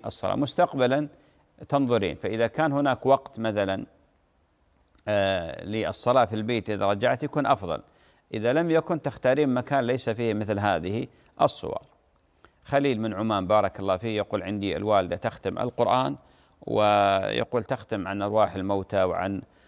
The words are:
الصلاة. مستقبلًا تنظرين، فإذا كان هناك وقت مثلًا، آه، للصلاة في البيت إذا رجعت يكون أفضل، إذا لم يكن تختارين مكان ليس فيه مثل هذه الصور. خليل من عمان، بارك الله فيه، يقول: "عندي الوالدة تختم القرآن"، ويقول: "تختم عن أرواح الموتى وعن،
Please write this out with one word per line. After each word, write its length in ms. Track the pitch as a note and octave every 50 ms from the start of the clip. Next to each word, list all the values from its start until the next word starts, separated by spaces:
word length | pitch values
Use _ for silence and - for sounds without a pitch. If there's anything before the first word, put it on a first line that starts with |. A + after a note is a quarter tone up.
| -
الصلاة. 300 | A2 - - - F#2+ G2
مستقبلًا 720 | A#2 C#3 A2 - - F3 - - C#3 B2+ B2 C3 C#3+ D3+ D3 - - _ _ _ _ _ _ _ _ F2 -
تنظرين، 460 | C#3+ C#3+ C#3 A#2+ B2 A2+ G2+ F2 C#2+
فإذا 320 | - - G2 G#2+ A2+ A#2 A2+
كان 240 | - - D#3 D#3
هناك 340 | C#3 C#3+ C#3+ C#3 B2+ - -
وقت 340 | C3 C3+ C3+ - - - -
مثلًا، 460 | A2+ A2+ G#2 G#2 G2+ F#2+ F#2+ G2 - - _ _ _ _ _ _ _ _ _ _ _ _ _ _ _ _ _ _ _ _ _ _ _ G#2+
آه، 580 | G#2 G2+ G2 G2 G2 F#2 E2+ E2 - - -
للصلاة 600 | F#2 G#2+ A2 G#2 D#2+ - - - A#2+ B2 C3 A#2+
في 100 | G2+ A2+
البيت 340 | G#2+ G#2+ A2+ B2 A2+ - -
إذا 160 | G#2+ G2 G#2
رجعت 380 | G2 G#2 G2+ A#2 B2 C3 A#2+ D3
يكون 220 | D3 - D3+ C3+
أفضل، 360 | A2+ C3 A#2 G2 F2 D#2 - - _ _ _ _ _ _ _ _ _ -
إذا 200 | A2+ G#2+ A#2 B2+
لم 180 | D#3 E3+ E3+
يكن 300 | D#3+ D#3+ D#3 - F3+ D3+
تختارين 480 | - D3 B2 - - B2+ C3 C#3+ D3+ C3+ B2
مكان 300 | B2 B2 - C#3+ C#3 B2
ليس 260 | A#2 B2+ B2+ - A#2+
فيه 240 | A2 G#2+ A#2+ A2+ G#2
مثل 260 | G#2+ G#2+ G2+ G#2+ G2
هذه 480 | G2+ G#2 F#2+ E2 D#2+ F2+ G2+ A#2 C3 - _ _ _ _ _ -
الصور. 400 | D3 D3 - - - - - - - _ _ _ _ _ _ _ _ _ _ _ - _ _ _ _
خليل 380 | - - C#3 C#3+ C#3+ B2+ G#2
من 120 | - F#2 F#2
عمان، 340 | F#2 A2 A2 G#2+ G2 F#2 F2+
بارك 320 | G#2+ G#2+ G2+ F#2+ - -
الله 180 | G2 G2 F#2 F#2
فيه، 200 | G#2 A#2 A2 G#2
يقول: 260 | G2+ - - G2+ F2
"عندي 340 | F2+ G#2 G#2 G2 G2 D#2+ D#2+
الوالدة 380 | G2+ G#2+ G#2+ G2 F#2 F2 E2+
تختم 420 | F2+ - A#2 - - - F#2+ F2 -
القرآن"، 580 | A2+ B2 - - A#2+ G2 G#2+ B2+ C3 C#3 C#3+ C3+ - _ _ _ _ _ _ _
ويقول: 1000 | - - A2+ A2 G#2+ G#2 G#2 G#2 G2+ G2 G2 F#2+ G2 G2+ G#2 A#2+ A#2 - - A#2+ G#2+
"تختم 440 | - C3+ B2 - - A2+ G#2 F2+ F#2
عن 140 | G2 G2+
أرواح 340 | G2 G2+ G#2 A2 G#2 F#2 F2+
الموتى 480 | G2 F#2 G2 G2+ G2 F#2+ - - G2 F#2
وعن، 380 | F#2 E2+ F2 F2+ G2 G2 F#2+ - - _ _ _